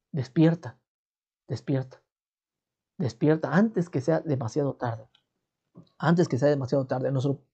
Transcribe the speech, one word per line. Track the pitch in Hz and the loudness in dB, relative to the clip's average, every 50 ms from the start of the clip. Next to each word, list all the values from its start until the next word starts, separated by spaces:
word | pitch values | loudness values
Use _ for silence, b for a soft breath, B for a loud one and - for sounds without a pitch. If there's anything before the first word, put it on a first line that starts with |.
| _ _ | _ _
Despierta, | - 151 123 - - 170 156 165 165 170 - 117 - _ _ _ _ _ _ _ _ _ _ _ _ _ _ | -8 -8 -8 -2 2 4 4 4 4 2 -4 -12 -16 _ _ _ _ _ _ _ _ _ _ _ _ _ _
despierta, | - 135 117 - - 143 131 127 127 - - _ _ _ _ _ _ _ _ _ _ _ _ _ _ _ _ _ _ _ - | -12 -12 -8 -4 -4 -2 -2 -4 -6 -12 -20 _ _ _ _ _ _ _ _ _ _ _ _ _ _ _ _ _ _ _ -6
despierta | 175 117 - - - 147 156 156 156 135 139 | -6 -6 -4 0 0 2 2 0 -2 0 2
antes | 170 214 233 220 190 170 - | 2 2 2 0 -2 -4 -2
que | - 143 | -4 -4
sea | 123 - 165 160 - | -2 0 -2 -2 -2
demasiado | 160 135 127 120 110 - 147 143 135 131 | -2 -4 -4 -4 -4 -2 -2 -2 -2 -4
tarde. | - 127 120 113 113 110 - _ _ _ _ _ _ _ _ _ _ _ _ _ - - _ _ - | -4 -6 -6 -6 -8 -12 -20 _ _ _ _ _ _ _ _ _ _ _ _ _ -20 -20 _ _ -2
Antes | - 147 175 175 170 | 0 2 4 4 2
que | - - 120 | 2 0 2
sea | 135 143 | 2 2
demasiado | 147 143 135 123 - 139 135 127 | 2 2 0 0 -2 -2 -2 -2
tarde. | 131 127 127 131 139 | -4 -4 -2 -2 -2
Nuestro | 135 123 143 139 - - _ | 0 0 -2 -2 -4 -8 _